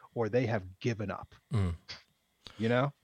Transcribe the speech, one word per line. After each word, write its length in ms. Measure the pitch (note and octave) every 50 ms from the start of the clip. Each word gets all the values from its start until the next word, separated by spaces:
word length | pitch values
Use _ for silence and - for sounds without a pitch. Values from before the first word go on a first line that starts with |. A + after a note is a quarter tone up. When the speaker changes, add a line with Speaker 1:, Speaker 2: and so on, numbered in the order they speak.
| - - -
Speaker 1:
or 140 | A#2+ A2+ G#2
they 160 | A2+ B2+ C3
have 180 | G#2+ A#2 G2+ F2+ F#2 - -
given 320 | - A#2+ A2 G#2 G#2 F#2+
up. 240 | F2+ - - - - - _ - -
Speaker 2:
Mm. 200 | G#2 F#2+ F2 E2 - _ - - - - _ _ _ _ _ _ _ _ - -
Speaker 1:
You 120 | G2+ A2 A2+
know? 240 | A#2+ B2+ C3+ C#3+ - _